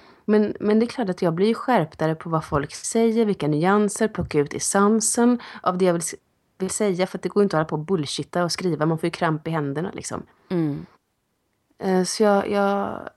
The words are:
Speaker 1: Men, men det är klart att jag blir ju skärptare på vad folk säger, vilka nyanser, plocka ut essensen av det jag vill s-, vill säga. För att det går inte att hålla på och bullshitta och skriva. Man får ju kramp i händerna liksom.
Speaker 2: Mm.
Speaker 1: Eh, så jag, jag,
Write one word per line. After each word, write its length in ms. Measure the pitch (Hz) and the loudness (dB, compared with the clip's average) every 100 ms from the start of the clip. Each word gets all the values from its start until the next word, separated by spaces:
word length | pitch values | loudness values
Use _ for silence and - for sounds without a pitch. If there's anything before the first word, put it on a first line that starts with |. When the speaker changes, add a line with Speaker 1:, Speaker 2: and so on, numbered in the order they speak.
| - - | -20 -10
Speaker 1:
Men, 320 | - 214 208 - | 2 2 2 0
men 180 | 208 220 | 2 2
det 40 | |
är 40 | 240 | 2
klart 200 | - 190 | -2 -4
att 140 | 180 | 0
jag 120 | 175 | 0
blir 120 | 165 214 | 2 2
ju 80 | |
skärptare 600 | 226 - 233 156 - 160 | 2 2 2 0 -2 -2
på 160 | 156 170 | -2 -2
vad 140 | 160 | -4
folk 300 | - 147 147 | 0 -2 -2
säger, 500 | - - 226 226 220 | -8 -4 2 2 2
vilka 240 | 214 185 147 | 2 0 0
nyanser, 600 | 147 180 208 208 - 214 | 2 4 4 2 0 -2
plocka 300 | 196 160 151 | -2 -2 0
ut 160 | 143 | 0
essensen 880 | - - 196 202 220 214 - 240 240 - - | -2 0 2 4 4 0 2 2 2 -4 -6
av 160 | - 180 | -2 2
det 60 | |
jag 80 | 185 | 2
vill 80 | 170 | 2
s-, 120 | - - _ _ _ - | -2 -10 _ _ _ -8
vill 120 | 185 | -6
säga. 360 | - 214 180 185 | -2 -2 0 -2
För 120 | 185 | -4
att 40 | |
det 60 | 180 | -2
går 140 | 208 | 2
inte 140 | 202 156 | 2 2
att 20 | |
hålla 100 | 156 | 0
på 80 | 156 | -2
och 80 | 156 | -2
bullshitta 580 | 190 139 - 139 175 | -2 -2 -6 -4 -2
och 80 | 170 | -2
skriva. 340 | - 185 156 160 | -2 -2 0 0
Man 120 | 160 | 0
får 80 | 170 | -2
ju 40 | |
kramp 360 | - 170 156 160 | -2 -2 -2 -4
i 20 | |
händerna 400 | 160 143 143 185 | -4 -4 -4 -6
liksom. 280 | - - - - _ - | -8 -8 -10 -12 _ -4
Speaker 2:
Mm. 360 | 180 151 147 175 _ _ _ _ _ _ _ _ - | -2 -2 -4 -10 _ _ _ _ _ _ _ _ -8
Speaker 1:
Eh, 260 | 196 185 | 0 0
så 180 | 180 - | 0 2
jag, 280 | 214 202 - | 4 4 2
jag, 580 | 202 196 202 190 - - | 0 0 0 -4 -8 -12